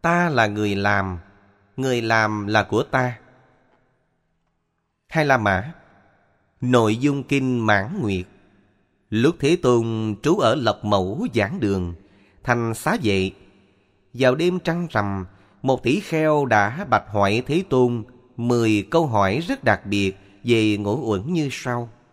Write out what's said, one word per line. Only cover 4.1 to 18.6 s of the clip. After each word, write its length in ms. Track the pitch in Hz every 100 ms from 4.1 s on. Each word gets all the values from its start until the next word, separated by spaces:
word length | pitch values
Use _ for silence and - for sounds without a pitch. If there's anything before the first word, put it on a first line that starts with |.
| _ _ _ _ _ _ _ _ _ _
Hai 180 | 160 147
La 120 | 131
Mã. 360 | 104 92 120 - _ _ _ _ _ _ _ _
Nội 340 | 123 123 110 113
dung 280 | 139 139
kinh 420 | 127 139 131 123 107
Mãn 360 | 104 101 202
Nguyệt. 240 | 113 95 90 - _ _ _ _ _ _ _
Lúc 260 | 107 131 175
Thế 160 | 143 175
Tôn 600 | 139 120 113 113 110 104
trú 140 | 139 170
ở 180 | 123 117
Lập 240 | 113 101
Mẫu 440 | 104 101 92 117 240
Giảng 260 | 113 98 185
Đường, 340 | 110 95 87 85 _ _ _ _
thành 300 | - 120 117
xá 240 | 110 - 220
vệ. 280 | 120 95 95 - - _ _ _ _ _ _
Vào 220 | 120 127 131
đêm 240 | 175 180
trăng 280 | 170 170 170
rằm, 340 | 113 101 98 92 - _ _
một 220 | 131 127
tỷ 160 | 120 147
kheo 460 | - 160 156 151 135
đã 400 | 110 101 139 196
bạch 160 | 110 -
hỏi 360 | 101 101 110 127
Thế 180 | 156 190
Tôn 340 | 131 123 120 107 - _ -
mười 500 | 120 120